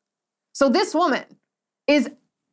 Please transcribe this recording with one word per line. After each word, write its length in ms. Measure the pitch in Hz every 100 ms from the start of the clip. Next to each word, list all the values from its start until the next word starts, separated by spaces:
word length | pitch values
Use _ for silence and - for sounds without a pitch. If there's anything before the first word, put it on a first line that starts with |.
| _ _ _ _ _
So 160 | - 277
this 240 | 339 415
woman 300 | 302 349 247 - _ _ _ _ _ -
is 220 | 294 - - _ _ _